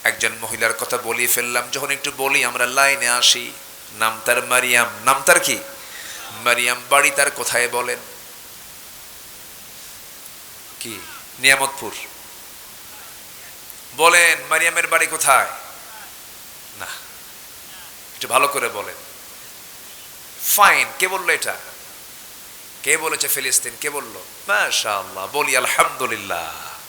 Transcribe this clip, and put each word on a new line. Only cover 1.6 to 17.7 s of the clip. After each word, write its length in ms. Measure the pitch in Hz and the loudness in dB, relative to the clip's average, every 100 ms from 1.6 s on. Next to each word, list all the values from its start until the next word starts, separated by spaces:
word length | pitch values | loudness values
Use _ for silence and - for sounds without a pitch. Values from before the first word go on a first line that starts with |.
| 120 | 0
যখন 200 | 139 139 | -4 -2
একটু 200 | 139 143 131 | -2 -2 -2
বলি 280 | 135 139 123 | 2 2 2
আমরা 200 | 123 123 | 2 2
লাইনে 440 | 131 139 135 120 | 6 4 4 2
আসি। 420 | 120 123 123 120 - - - - | 4 4 4 -2 -12 -16 -16 -14
নাম 300 | 107 110 113 120 | 0 0 0 2
তার 180 | 120 | 2
মারিয়াম। 440 | 123 123 123 123 117 - 117 | 4 2 6 4 4 2 4
নাম 180 | 139 175 | 4 6
তার 140 | 175 | 6
কি? 200 | - 113 - - - - - - - 110 | 6 -2 -4 -12 -14 -12 -12 -12 -12 -2
মারিয়াম। 380 | 120 120 123 123 - | 2 4 4 0 4
বাড়ি 220 | 139 143 | 6 6
তার 200 | 143 143 | 4 2
কোথায় 380 | 123 120 120 120 | 2 0 2 2
বলেন? 300 | 120 123 123 - - - - - - - - - - - - - - - - - - - - - - - - - - - - | 0 -2 -4 -8 -16 -16 -16 -16 -16 -16 -18 -18 -18 -18 -18 -18 -18 -18 -18 -18 -16 -16 -16 -16 -16 -16 -16 -16 -16 -16 -12
কি? 200 | 117 104 - - - - | -10 -10 -12 -14 -16 2
নিয়ামতপুর। 520 | 131 135 135 - 107 - - - - - - - - - - - - - - - - - - - - 127 | 4 6 4 -2 -8 -8 -12 -14 -16 -16 -16 -16 -16 -16 -16 -16 -16 -16 -16 -16 -16 -16 -16 -16 -14 4
বলেন, 520 | 160 175 170 156 - | 8 10 8 6 4
মারিয়ামের 380 | 160 170 165 170 | 4 4 2 2
বাড়ি 200 | 160 156 | 4 2
কোথায়? 400 | 160 147 127 95 - - - - - - - - - - - - - | 2 6 6 6 -2 -12 -16 -16 -14 -16 -16 -16 -16 -16 -16 -16 -12
না, 60 | 90 - - - - - - - - | -10 -10 -12 -16 -16 -16 -16 -16 -16